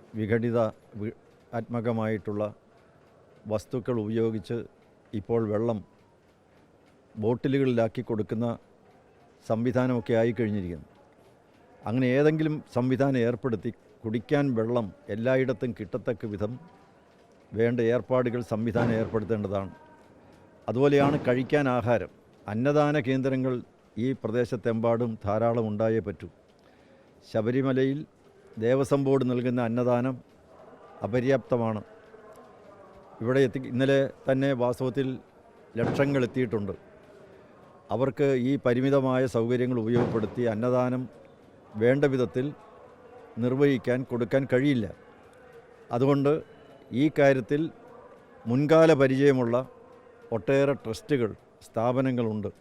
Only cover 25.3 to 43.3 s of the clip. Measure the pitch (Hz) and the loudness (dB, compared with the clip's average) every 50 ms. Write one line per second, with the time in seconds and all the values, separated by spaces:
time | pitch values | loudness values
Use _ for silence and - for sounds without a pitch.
25.3 | 101 107 113 117 117 120 113 110 104 104 113 113 113 113 98 101 92 - - 85 | 0 0 0 0 0 0 -2 -2 -2 -2 0 0 0 0 -2 -4 -8 -10 -12 -18
26.3 | - _ _ _ _ _ _ - - - - - - - _ _ _ _ - - | -18 _ _ _ _ _ _ -20 -20 -20 -20 -20 -20 -20 _ _ _ _ -12 -6
27.3 | - 117 107 113 120 135 131 135 131 131 135 135 139 147 156 - _ _ _ - | -2 -2 0 0 0 0 0 2 2 2 2 0 0 -4 -8 -14 _ _ _ -20
28.3 | - - - - - - 110 117 127 135 139 - 143 143 139 135 135 135 127 123 | -20 -20 -20 -16 -8 -2 0 2 2 2 2 2 0 2 2 2 2 2 2 0
29.3 | 123 123 120 127 123 123 120 113 117 123 123 123 123 120 123 131 131 123 - _ | -2 0 0 0 0 0 0 0 0 0 2 2 2 2 0 -2 -4 -8 -12 _
30.3 | - - - - - - - - - - - - - - - 101 104 127 120 131 | -20 -20 -20 -20 -20 -20 -20 -20 -20 -20 -20 -20 -14 -10 -6 -2 -2 0 2 2
31.3 | 135 127 - - 131 120 113 113 110 104 - - - - - - - - - - | 2 0 0 0 -2 0 0 0 -2 -4 -8 -12 -20 -20 -20 -20 -20 -20 -20 -20
32.3 | - - - - - - - - - - - - - - - - - - 113 117 | -20 -20 -20 -20 -20 -20 -20 -20 -20 -20 -20 -20 -20 -20 -20 -20 -12 -6 -2 0
33.3 | 127 135 139 120 - 139 131 - 120 120 135 135 139 139 135 - - - - - | 2 2 2 2 0 -4 -8 -6 -4 0 2 2 2 2 2 0 -4 -6 -4 -2
34.3 | 135 131 139 139 139 120 123 123 123 - 131 131 117 139 135 131 131 - - - | 0 0 0 0 0 0 0 -2 -2 -2 -4 -4 -2 -2 -4 -4 -6 -10 -12 -20
35.3 | _ - - - - - - - - 110 117 123 127 131 139 139 143 139 123 113 | _ -20 -20 -20 -20 -20 -20 -10 -6 -4 -2 -2 0 0 0 0 0 0 0 -2
36.3 | - 127 127 110 104 107 101 98 92 - - - - - - - - - - - | -2 -2 -2 -2 -2 -4 -4 -6 -8 -10 -14 -20 -20 -20 -20 -20 -20 -20 -20 -20
37.3 | - - - - - - - - - - - - 101 113 131 135 - - 147 139 | -20 -20 -20 -20 -20 -20 -20 -20 -20 -18 -10 -6 -2 -2 -2 -2 0 0 0 2
38.3 | 135 127 120 131 139 - - 127 123 123 127 139 139 139 131 131 127 127 135 123 | 2 2 0 0 0 0 0 0 2 2 2 2 2 2 2 2 2 2 0 0
39.3 | - 117 113 117 123 120 127 123 127 120 110 113 120 120 120 113 117 113 107 101 | 0 0 0 0 0 0 0 0 -2 -2 0 2 2 2 2 0 0 -2 -2 -4
40.3 | - 123 123 117 110 107 113 123 123 123 127 127 127 127 127 113 - - - - | -4 -2 -2 -2 -2 -2 0 0 2 2 2 0 -2 -4 -6 -8 -12 -20 -20 -20
41.3 | - - - - - - - - - 107 110 120 131 143 147 143 131 127 123 101 | -20 -20 -20 -20 -20 -20 -20 -12 -4 2 4 4 4 4 2 2 2 2 0 0
42.3 | - 127 131 147 143 - - - - - - - - - - - - - - - | -2 -4 -4 -4 -6 -12 -18 -20 -20 -20 -20 -20 -20 -20 -20 -20 -20 -20 -20 -14